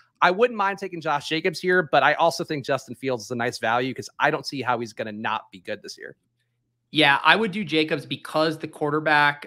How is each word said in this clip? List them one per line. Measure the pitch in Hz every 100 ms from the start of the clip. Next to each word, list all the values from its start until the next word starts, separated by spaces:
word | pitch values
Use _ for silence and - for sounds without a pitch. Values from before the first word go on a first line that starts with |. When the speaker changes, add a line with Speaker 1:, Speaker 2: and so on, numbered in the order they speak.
| _ _
Speaker 1:
I | 175
wouldn't | 185 247 220
mind | 196 190
taking | 196 170
Josh | 156 143 -
Jacobs | 160 185 156
here, | 180 185 160
but | 147
I | 139
also | 131 165 - 156
think | 151
Justin | 127 131 - 120
Fields | 131 123 104
is |
a | 120
nice | 120 -
value | 113 120 131
'cause | 123 - -
I | 147
don't | 151 -
see | 139
how | 120 120
he's | 117
gonna | - 110
not | 107 113 110 -
be | 95
good | 107 104
this | - -
year. | - - _ _ _ _ _ _ _
Speaker 2:
Yeah, | 143 143 139
I | 156 180
would | 220
do | 202
Jacobs | 165 156 156 156 127
because | 143 - 156 160 156
the | 156
quarterback, | - 147 156 156 147 147 143